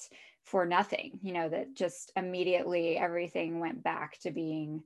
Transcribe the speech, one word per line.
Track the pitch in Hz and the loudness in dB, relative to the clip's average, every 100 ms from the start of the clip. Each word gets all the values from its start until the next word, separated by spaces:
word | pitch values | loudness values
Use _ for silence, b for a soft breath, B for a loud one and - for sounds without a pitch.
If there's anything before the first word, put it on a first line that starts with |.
| - B B B - | -20 B B B -2
for | 190 175 | 2 4
nothing? | 175 202 - - - | 4 4 0 -4 -8
You | 190 | -4
know, | 175 165 | -2 0
that | 160 135 - | -2 -4 -2
just | 180 - - 190 | -4 -4 -6 -4
immediately | 180 180 180 175 175 175 165 165 | -2 0 4 4 4 2 2 2
everything | 180 170 175 180 165 165 | 2 0 -2 -2 -2 -2
went | 165 - | -2 -2
back | 170 160 151 - | -2 -2 -4 -6
to | 180 | -6
being | 165 160 156 151 156 | -4 -2 -2 -4 -6